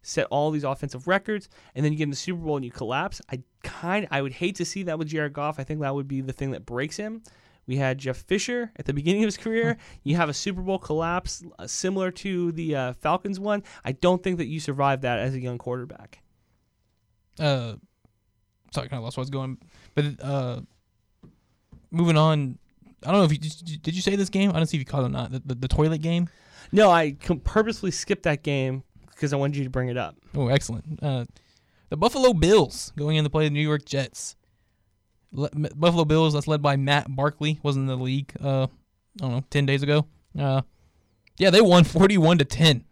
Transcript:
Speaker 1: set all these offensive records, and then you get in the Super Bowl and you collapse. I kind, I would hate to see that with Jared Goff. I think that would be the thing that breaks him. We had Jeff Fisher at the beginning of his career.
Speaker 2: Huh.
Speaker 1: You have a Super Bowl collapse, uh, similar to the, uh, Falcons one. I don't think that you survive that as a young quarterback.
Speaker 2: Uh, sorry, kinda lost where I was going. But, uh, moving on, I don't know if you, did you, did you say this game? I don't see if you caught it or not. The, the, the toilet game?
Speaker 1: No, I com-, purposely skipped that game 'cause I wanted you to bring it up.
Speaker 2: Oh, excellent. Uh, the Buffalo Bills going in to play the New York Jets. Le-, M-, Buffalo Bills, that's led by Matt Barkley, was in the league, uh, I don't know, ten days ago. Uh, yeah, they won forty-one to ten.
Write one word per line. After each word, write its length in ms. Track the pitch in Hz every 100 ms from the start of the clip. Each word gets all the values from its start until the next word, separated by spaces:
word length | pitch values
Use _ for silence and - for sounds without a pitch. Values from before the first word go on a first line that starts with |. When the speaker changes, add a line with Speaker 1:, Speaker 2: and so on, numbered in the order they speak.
Speaker 1:
set 260 | - - -
all 200 | 139 151
these 140 | 151
offensive 420 | 143 135 139 127 143
records, 400 | 190 190 208 - _ -
and 100 | 127
then 80 | 147
you 40 | 151
get 60 |
in 60 | 151
the 60 |
Super 260 | 139 - 175
Bowl 160 | 160 143
and 80 |
you 60 | 120
collapse. 500 | - 113 135 190 - -
I 100 | 131 - _
kind, 420 | - - 170 202 190
I 100 | 143
would 120 | 139
hate 220 | 123 175 -
to 80 |
see 180 | 170 196
that 160 | 175 160
with 80 | 156
Jared 240 | 160 147
Goff. 280 | 147 147 151
I 40 |
think 160 | 131 151
that 160 | 139
would 140 | 139 139
be 100 | 135
the 140 | 131
thing 180 | - 135
that 140 | 127
breaks 320 | 123 120 151 -
him. 260 | 214 226 - _ _ _ -
We 100 | 131
had 220 | 131 135
Jeff 180 | 135 123
Fisher 560 | - 196 - 240 233
at 80 | -
the 80 | -
beginning 300 | 143 151 202
of 40 | 220
his 100 | 202
career. 400 | 220 226 233 226
Speaker 2:
Huh. 200 | - -
Speaker 1:
You 140 | 139 170
have 100 | 156
a 60 |
Super 280 | 135 208 180
Bowl 160 | 185 190
collapse, 680 | - 156 165 180 - - 170 -
uh, 100 | 175
similar 440 | - 185 190 185
to 400 | 180 196 180 175
the, 240 | 160 160
uh, 180 | 139 127
Falcons 440 | 123 156 180 202 190
one. 240 | 202 202 - -
I 80 | -
don't 280 | 135 175 180
think 180 | 185 180
that 80 | 131
you 120 | 156
survive 400 | 151 139 139 135
that 180 | 127 117
as 140 | 127
a 40 | 135
young 180 | 123 123
quarterback. 640 | - 123 120 - - - _ _ _ _ _ _ _ _ _ _ _ -
Speaker 2:
Uh, 360 | 151 135 117 - _ _ _ _ _ _ _ _ _
sorry, 160 | - 131
kinda 120 | 135
lost 140 | 113
where 60 | 131
I 20 |
was 60 | 131
going. 280 | 139 131 127 - - -
But, 260 | - 147 -
uh, 400 | 135 139 127 117 - _ _ _ _ _ - _ _ _ _ - _
moving 280 | 165 170 156
on, 400 | 156 151 135 127 _ _ - _
I 60 | 139
don't 100 | 202
know 40 |
if 60 | 165
you, 60 | 147
did 320 | 156 - 170
you, 80 | 151
did 180 | 160
you 60 | 180
say 160 | 196 196
this 120 | 190
game? 200 | 190 196
I 80 | 160
don't 80 |
see 100 | 160
if 60 | 156
you 40 |
caught 180 | 131 143
it 20 |
or 40 | 123
not. 220 | 135 120
The, 100 | 131
the, 100 | 135
the 120 | 123 127
toilet 320 | - 156 160
game? 260 | 160 170 170 _ _ - -
Speaker 1:
No, 180 | 196 208
I 200 | 170 156
com-, 280 | 143 - 156
purposely 520 | - 214 220 220 190
skipped 320 | - - -
that 200 | 170 147
game 400 | 151 139 131 131 - - -
'cause 160 | - 147
I 60 | 139
wanted 180 | 143
you 80 | 143
to 60 | 131
bring 180 | 127 127
it 80 |
up. 220 | 123 85 - -
Speaker 2:
Oh, 120 | 143 123
excellent. 540 | 143 - 117 156 151
Uh, 240 | 147 127 120 _ _ _ _ _ _
the 80 |
Buffalo 380 | 156 208 277 254
Bills 580 | 185 165 214 135 - - -
going 180 | 147
in 80 | 156
to 60 | 147
play 160 | 156
the 60 | 156
New 100 | 147
York 240 | 151 151
Jets. 500 | - 139 127 - - - _ _ _ _ _ _ _ _ _
Le-, 180 | 135 147
M-, 140 | 147 151
Buffalo 280 | 143 170 170
Bills, 300 | 156 156 160
that's 140 | 147 143
led 140 | 151
by 140 | 143 139
Matt 380 | 135 143 -
Barkley, 440 | 135 143 - 151 151
was 120 | 147
in 100 | 135
the 100 | 135
league, 380 | 127 127 135 139 -
uh, 220 | 139 135
I 40 | 131 _ _ _ _ -
don't 140 | 131
know, 120 | 120 -
ten 160 | 147
days 180 | 139 139
ago. 240 | 143 147 147 _ _ -
Uh, 240 | 139 135 - _ _ _ _ _ _ -
yeah, 140 | 190
they 100 | 185
won 220 | 214 175
forty-one 560 | 165 165 196 202 160 175
to 60 |
ten. 400 | 139 - 165 127 -